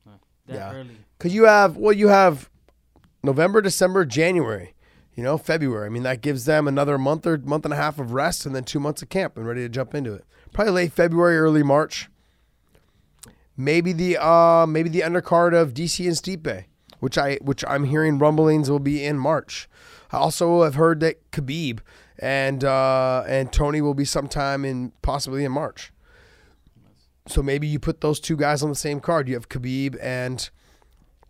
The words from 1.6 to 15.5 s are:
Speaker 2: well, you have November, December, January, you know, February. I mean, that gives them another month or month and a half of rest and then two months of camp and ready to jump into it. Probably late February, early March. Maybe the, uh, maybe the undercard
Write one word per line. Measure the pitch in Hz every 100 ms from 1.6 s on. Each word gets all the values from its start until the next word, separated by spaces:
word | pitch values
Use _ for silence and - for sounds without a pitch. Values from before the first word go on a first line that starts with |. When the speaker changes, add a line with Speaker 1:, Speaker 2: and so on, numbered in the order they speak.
| 190 185
Speaker 2:
well, | 214
you | 208 208
have | 196 190 139 - _ _ _ _ _ _ _
November, | 139 135 175 214
December, | 196 - 185 190 156
January, | 123 165 180 120 104 87 _ _ _ _ -
you |
know, | 123 151
February. | - 160 139 110 104
I |
mean, | 120
that | 127 127
gives | 143 135 123
them | 156 147
another | 139 143 143
month | 135 160 170
or | 156
month | 131 151 151
and |
a | 147
half | 151 151
of | 120
rest | 127 156 170 147
and | 131
then |
two | 127 156
months | 143 147
of | 139
camp | 190 170 -
and | 113
ready | 120
to | 120
jump | 120 127
into | 147 123
it. | 98 _ _ -
Probably | - 214
late | 180 175
February, | - 170 165 175 165
early | 160 151
March. | 143 143 151 - - _ _ _ _ _ _ _ _ _ _ _ - _ _ -
Maybe | 135 165 175
the, | 165 180 165
uh, | 156 170 170 165 165
maybe | 156 165
the | 170
undercard | 165 175 - 170 175